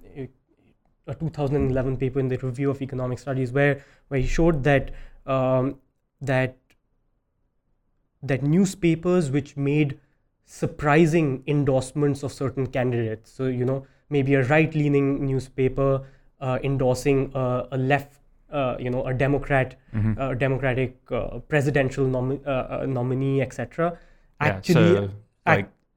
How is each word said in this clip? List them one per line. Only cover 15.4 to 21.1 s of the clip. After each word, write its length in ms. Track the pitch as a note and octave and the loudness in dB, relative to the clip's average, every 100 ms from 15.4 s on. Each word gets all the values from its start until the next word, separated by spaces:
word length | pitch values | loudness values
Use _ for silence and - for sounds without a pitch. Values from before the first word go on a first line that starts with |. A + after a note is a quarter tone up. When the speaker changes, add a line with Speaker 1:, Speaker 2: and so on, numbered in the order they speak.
| C3 - C3 B2+ C#3 C3+ C3+ - _ - | -4 -2 -2 2 0 0 -4 -20 _ -10
Speaker 1:
uh, 200 | C3 B2+ | -4 -2
endorsing 680 | C#3 C3+ C3 B2+ D3 C3+ C3+ C3+ | -2 0 0 0 2 0 0 -2
a, 320 | B2+ B2 - | -2 -2 -4
a 60 | C3+ | -4
left, 420 | C3 C#3 C#3 _ _ _ _ | 0 0 -2 _ _ _ _
uh, 240 | D3 B2+ A#2+ | -4 -4 -4
you 100 | B2 | -4
know, 140 | B2 C3 | -4 -2
a 80 | |
Democrat, 640 | B2+ C3+ C#3 - C#3 C3 - _ A2 | 0 0 0 0 0 0 -6 _ -2
Speaker 2:
Mm-hmm. 180 | G#2+ A2 | -2 -2
Speaker 1:
uh, 120 | C3+ C3 | -4 -2
Democratic, 640 | C3+ C3 C3+ C3 B2+ - - | 0 0 -2 -2 -4 -6 -8